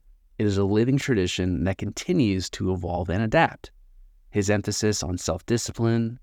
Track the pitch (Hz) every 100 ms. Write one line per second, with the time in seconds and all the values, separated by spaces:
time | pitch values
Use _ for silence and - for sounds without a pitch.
0 | _ - _ - 107 98 98 107 120 135
1 | - 113 90 - 92 87 92 95 101 -
2 | - 180 110 95 87 - 95 92 87 87
3 | 92 90 113 160 156 - - - - -
4 | - _ - 104 101 104 95 107 107 104
5 | 82 90 - 85 - 117 - - 117 117
6 | 113 120